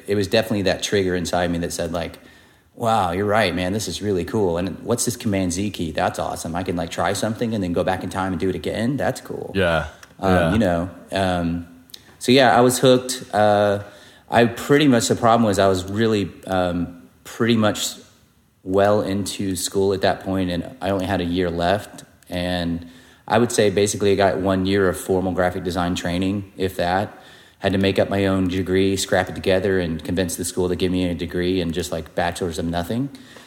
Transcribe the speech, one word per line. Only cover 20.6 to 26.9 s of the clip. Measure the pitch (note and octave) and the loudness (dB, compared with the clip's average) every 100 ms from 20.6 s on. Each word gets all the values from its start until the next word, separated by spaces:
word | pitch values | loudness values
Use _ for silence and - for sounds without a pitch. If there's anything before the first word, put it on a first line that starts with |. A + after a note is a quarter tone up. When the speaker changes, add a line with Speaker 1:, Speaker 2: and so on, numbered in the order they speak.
| - - | -6 -6
Speaker 1:
I | F#2 | -4
only | G2 F#2 | -2 -2
had | F#2 | -2
a | |
year | F2 F2 F2 | -2 0 0
left. | E2+ E2+ G#2 - - - _ - | 0 0 0 -4 -18 -20 _ -10
And | F2+ F2+ F2+ E2+ E2 - - - - - | -6 -2 -2 -2 -6 -8 -20 -20 -20 -2
I | A#2 | 0
would | A#2 | 2
say | - G#2 | 2 2
basically | F#2 G#2 F#2+ G2+ | 2 0 0 0
I | G2 | 2
got | G2 - | 2 2
one | F#2+ F#2+ F#2+ | 0 0 2
year | G2 F#2 | 2 2
of | F2 | 0
formal | - F#2 F#2 | -2 0 0
graphic | F2 F2+ F#2 | 0 0 -2
design | F2+ F2+ F2 | -4 -2 -2
training, | F2+ F2+ F2 F#2+ G2+ F#2+ - | -2 -2 -2 -2 -2 -6 -4
if | F#2 - | -4 -2
that. | F2 | -2